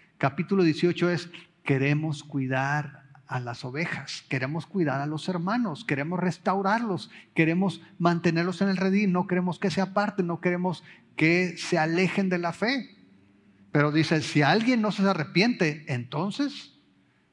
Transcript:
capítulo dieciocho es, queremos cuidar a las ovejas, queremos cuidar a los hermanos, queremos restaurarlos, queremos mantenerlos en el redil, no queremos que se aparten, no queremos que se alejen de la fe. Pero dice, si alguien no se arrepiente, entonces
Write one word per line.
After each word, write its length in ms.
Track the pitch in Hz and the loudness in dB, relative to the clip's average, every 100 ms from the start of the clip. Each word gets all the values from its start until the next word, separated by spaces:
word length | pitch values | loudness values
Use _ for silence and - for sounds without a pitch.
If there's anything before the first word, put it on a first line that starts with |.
| _ _ | _ _
capítulo 460 | 139 - 170 196 | -2 -2 0 4
dieciocho 460 | 170 147 175 170 175 | 4 4 0 2 0
es, 200 | 170 - - - _ - | 0 -4 -14 -20 _ -2
queremos 580 | 135 139 147 156 147 | 2 2 2 0 -6
cuidar 800 | - 143 131 131 135 147 143 - - - - | -6 -4 -2 0 0 0 -2 -10 -20 -20 -8
a 140 | 127 | -8
las 240 | 120 120 131 | -6 -8 -8
ovejas, 580 | 135 170 - 139 - - | -6 -6 -6 -10 -14 -6
queremos 360 | 131 131 160 - | -4 -4 -6 -6
cuidar 360 | 196 151 135 | -2 0 0
a 40 | 147 | -4
los 220 | 151 - | -6 -4
hermanos, 560 | 175 175 240 220 143 | -4 -2 -2 -2 -4
queremos 340 | - 139 151 180 | -4 -2 -2 -2
restaurarlos, 920 | 185 160 - 196 196 226 233 175 - - - | -2 -2 -2 0 0 0 0 -4 -6 -18 -6
queremos 480 | - 160 170 190 - - - | 0 2 2 0 -2 -12 0
mantenerlos 600 | 175 170 170 165 175 175 | 2 2 2 2 -2 0
en 80 | 196 | 0
el 80 | 185 | 2
redil, 340 | 190 196 202 | 2 2 2
no 160 | 180 185 | 0 0
queremos 320 | 180 180 165 | 0 0 -2
que 100 | 196 | -2
se 120 | 196 | 0
aparten, 460 | 196 202 202 202 175 | 0 0 -2 -2 -2
no 120 | 170 | -2
queremos 460 | 180 180 180 160 - - _ - | -2 0 -2 -4 -12 -20 _ 0
que 400 | 156 175 180 170 | 2 4 0 -4
se 200 | - 175 | -2 0
alejen 520 | 160 165 185 - 190 | 2 2 2 0 0
de 80 | 180 | 0
la 160 | 175 | -2
fe. 420 | - 220 269 196 - _ _ _ _ _ _ - | -2 -2 -2 -6 -16 _ _ _ _ _ _ -2
Pero 180 | 151 147 | 2 4
dice, 300 | 151 147 160 | 4 2 0
si 200 | 123 143 | 2 2
alguien 400 | 143 202 226 247 | 4 4 2 2
no 120 | 214 | 0
se 100 | 202 | 2
arrepiente, 800 | 196 175 143 170 226 240 160 151 - | 2 2 0 2 2 2 0 -2 -6
entonces 840 | 123 117 147 196 202 285 - - _ _ _ _ _ _ | -6 -4 -4 -4 -4 -6 -6 -18 _ _ _ _ _ _